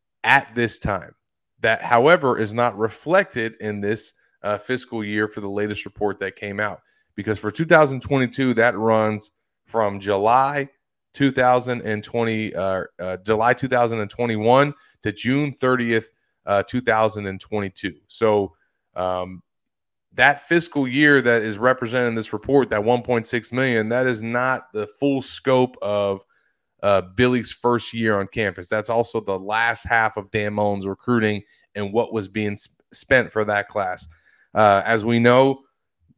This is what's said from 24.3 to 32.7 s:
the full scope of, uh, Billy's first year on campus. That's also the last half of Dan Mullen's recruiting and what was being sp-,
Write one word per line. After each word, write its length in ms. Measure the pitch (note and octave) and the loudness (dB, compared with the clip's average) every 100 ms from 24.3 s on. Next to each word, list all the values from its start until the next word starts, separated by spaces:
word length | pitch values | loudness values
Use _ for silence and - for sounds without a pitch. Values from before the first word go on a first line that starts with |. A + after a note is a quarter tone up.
| B2 B2+ B2+ - | -2 -2 -2 -6
the 140 | G#2+ G#2 | -8 -8
full 360 | - C#3+ C3+ | -4 -2 -2
scope 540 | - - C3 B2+ B2+ - | -6 -6 2 2 2 -2
of, 420 | G2+ G#2 G2+ G2 - _ _ _ _ _ | -4 0 0 -2 -8 _ _ _ _ _
uh, 180 | G2+ G2 | 0 2
Billy's 520 | F2+ F#2 B2 B2 - | 0 2 2 2 -2
first 420 | - A#2+ A#2+ - | -4 0 0 -2
year 260 | A#2 A2+ G2+ | -4 0 0
on 60 | G2 | -2
campus. 420 | A#2 G#2 F2 F2+ | -4 -4 -4 -4
That's 220 | A2 G#2+ | -4 -2
also 300 | A#2 A#2 A2+ | -2 -2 -4
the 180 | G2+ F#2+ | -4 -4
last 480 | F#2+ G#2+ A#2 A2+ - | -2 -2 0 -2 0
half 320 | A#2 A2 G#2+ | 0 2 -2
of 120 | G2 | -6
Dan 220 | A2 G#2 | -4 -4
Mullen's 340 | G#2 G#2 G2+ G2 | -2 -2 -2 -6
recruiting 560 | G2 - A#2+ G#2+ G#2 - _ _ | -6 -2 2 2 -2 -8 _ _
and 180 | G#2 G2+ | -10 -4
what 180 | G#2+ - | -2 -2
was 160 | A2 F#2+ | -4 -6
being 300 | G#2 G#2 G2+ | -4 -4 -6
sp-, 160 | - | -12